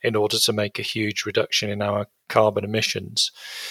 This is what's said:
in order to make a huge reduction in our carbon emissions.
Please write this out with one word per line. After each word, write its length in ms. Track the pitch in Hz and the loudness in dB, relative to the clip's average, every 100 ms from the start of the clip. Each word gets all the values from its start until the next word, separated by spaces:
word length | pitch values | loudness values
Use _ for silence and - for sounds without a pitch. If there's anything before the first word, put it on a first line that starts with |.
in 120 | 120 107 | 0 2
order 220 | 104 110 | 2 2
to 160 | - | 2
make 240 | 107 104 - | 2 -2 -4
a 60 | |
huge 420 | - 113 104 101 107 | -6 -2 -2 -2 -2
reduction 460 | 110 - - 107 | -2 0 0 -2
in 100 | 104 | -2
our 240 | 104 101 101 _ _ | -2 -2 -4 _ _
carbon 340 | 117 107 101 | 4 4 4
emissions. 680 | 101 110 - - 98 113 - - - - - | 0 0 0 -4 -4 -2 -2 -4 -14 -12 -10